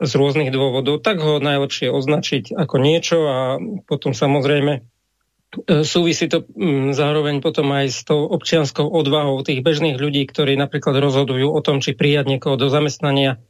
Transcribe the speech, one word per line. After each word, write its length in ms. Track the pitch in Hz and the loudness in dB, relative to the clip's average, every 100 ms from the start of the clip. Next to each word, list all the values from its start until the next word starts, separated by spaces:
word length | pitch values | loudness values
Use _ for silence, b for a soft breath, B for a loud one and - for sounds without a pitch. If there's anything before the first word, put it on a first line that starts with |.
z 100 | 131 135 | -2 2
rôznych 320 | 143 147 135 | 2 2 0
dôvodov, 540 | 131 135 131 131 147 | 0 0 0 -2 0
tak 180 | 220 180 | 0 0
ho 160 | 151 147 | 0 0
najlepšie 540 | 147 143 139 - 127 | 0 0 -2 -2 -2
označiť 680 | 139 131 151 - 139 - 208 | 0 0 0 0 -4 -4 -4
ako 180 | 160 131 | 0 2
niečo 360 | 143 165 - 165 151 | 2 2 2 0 2
a 340 | 131 131 139 226 190 - | 0 -2 -4 -6 -10 -6
potom, 320 | 143 143 120 | -4 -4 0
samozrejme, 640 | 143 143 139 147 143 147 | 2 2 2 2 2 -2
e, 0 | - _ _ _ _ _ _ - - 151 156 | -8 _ _ _ _ _ _ -10 0 2 2
súvisí 400 | 175 170 156 160 | 2 2 0 0
to, 220 | 165 - | -2 -4
mm, 480 | - 180 139 135 139 | -4 0 0 0 0
zároveň 480 | 147 151 147 143 | 0 0 0 -2
potom 260 | 160 156 143 139 | -2 0 0 0
aj 100 | 135 | -2
s 100 | - - | -4 -2
tou 180 | 151 151 | 0 0
občianskou 640 | 170 - 165 143 - 147 | -2 0 0 0 -2 0
odvahou 500 | 170 139 151 143 135 135 | 0 2 0 0 -2 -2
tých 160 | 131 | 0
bežných 380 | 165 147 160 127 | 0 2 0 0
ľudí, 260 | 147 139 135 | -2 -2 -2
ktorí 320 | - 120 139 | -2 0 0
napríklad 400 | 143 147 147 135 | 0 -2 0 0
rozhodujú 540 | 143 131 135 127 143 | 2 2 0 0 0
o 100 | 156 | 0
tom, 220 | 156 143 | 0 -2
či 100 | 151 | -2
prijať 380 | 135 151 143 135 | 0 0 2 0
niekoho 260 | 131 147 127 | -2 -2 0
do 140 | 139 | 0
zamestnania 680 | 147 147 - 147 139 135 123 | 0 0 -2 0 2 0 -2